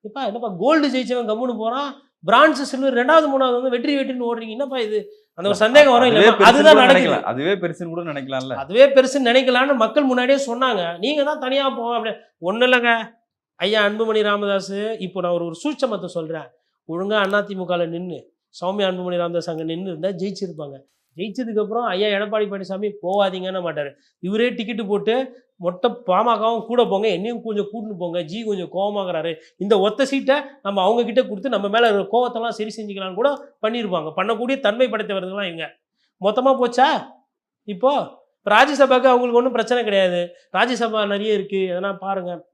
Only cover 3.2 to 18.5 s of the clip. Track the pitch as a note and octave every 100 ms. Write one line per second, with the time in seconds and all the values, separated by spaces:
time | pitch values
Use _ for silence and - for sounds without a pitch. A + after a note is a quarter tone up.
3.2 | D4+ C4+ C4 A#3+ B3+ A#3+ C#4+ C#4 C4+ B3+
4.2 | A#3+ A#3 A3+ A3 C#4 C4 A3 G#3+ G3+ -
5.2 | _ - F#3+ G#3 G#3+ C#4 C#4+ A#3+ B3 -
6.2 | G#3+ G#3 G3+ C4 D4+ D4+ - - D#3+ B2
7.2 | - B2 D#3+ G3 E3+ D#3+ E3+ E3+ E3+ C#3+
8.2 | C3+ C3 C3 A2+ - G#3+ C#4 C4+ C4 C#4
9.2 | A#3+ B3+ B3+ B3 C4+ C4 A3 D4 C4+ B3
10.2 | B3 C#4 C#4 A#3+ B3+ G#3 E3+ E3+ A3 D4+
11.2 | C#4+ D4 B3+ C4+ C4+ A#3 A#3 A#3 A3 A3
12.2 | _ _ E3 A3 B3+ B3+ A#3 A#3 G#3+ _
13.2 | _ _ _ _ F#3 G#3+ G#3 G#3+ A3+ G#3+
14.2 | G#3 G3+ G3+ G3 F#3 G3 G#3+ A3 F3+ F#3
15.2 | F3+ F3 E3+ D#3+ D4 D4 B3+ G3+ E3+ F3
16.2 | D#3+ D#3+ C#3 _ _ _ - E3 G3 G#3+
17.2 | G3 G#3 G3 F#3+ F3 F3 E3+ E3+ F3+ D3+
18.2 | - _ _